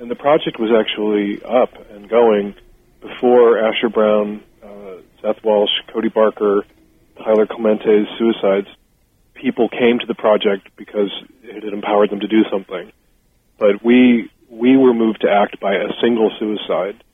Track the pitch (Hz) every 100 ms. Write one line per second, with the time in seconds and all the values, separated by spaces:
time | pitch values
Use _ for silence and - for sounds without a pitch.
0 | 120 120 143 160 160 - 110 113 107 -
1 | 107 104 101 104 - 123 107 - - 104
2 | 101 113 117 104 101 - _ _ _ _
3 | - - 123 123 117 107 110 110 117 110
4 | 107 107 104 107 - _ 104 101 98 90
5 | - _ 107 - 110 104 104 - - 113
6 | 110 110 107 - 104 101 - _ _ _
7 | _ - 113 107 107 - 110 107 117 107
8 | 104 - 113 113 98 98 98 - _ _
9 | _ _ _ - 131 - 110 - 120 120
10 | - 110 110 104 104 98 - - 104 107
11 | 98 - - _ - 104 107 104 101 104
12 | 104 101 101 107 104 101 95 92 - _
13 | _ _ _ _ _ _ 107 101 117 123
14 | 127 117 95 _ _ 110 123 135 127 117
15 | 113 101 - 101 101 - 101 98 104 -
16 | 117 120 107 - 107 104 - 82 95 -
17 | _